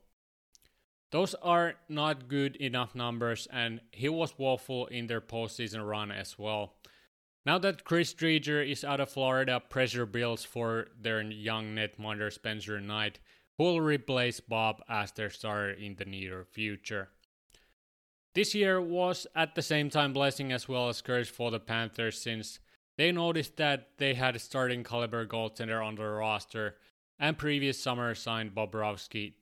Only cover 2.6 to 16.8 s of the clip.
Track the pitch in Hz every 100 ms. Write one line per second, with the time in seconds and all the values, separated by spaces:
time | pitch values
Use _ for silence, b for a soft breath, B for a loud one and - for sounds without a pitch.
2.6 | 135 127 123 127 120 117 117 110 - 127
3.6 | 117 113 - 98 139 165 165 - 135 127
4.6 | - 127 123 120 117 113 - 113 113 -
5.6 | 113 110 104 107 104 101 95 - 104 107
6.6 | 101 - B B B _ _ _ 139 180
7.6 | 196 160 - 165 160 - 160 156 135 147
8.6 | 139 143 143 139 139 139 131 131 131 123
9.6 | - 131 127 123 110 117 120 117 - 117
10.6 | 117 113 - 120 113 110 107 107 107 110
11.6 | 107 110 107 - 107 104 104 - 113 107
12.6 | 98 104 101 107 104 - b b b -
13.6 | 175 165 156 143 - 127 123 - - 110
14.6 | 110 104 - 110 101 - 104 - 110 104
15.6 | 101 98 104 95 98 98 92 92 90 -
16.6 | 107 101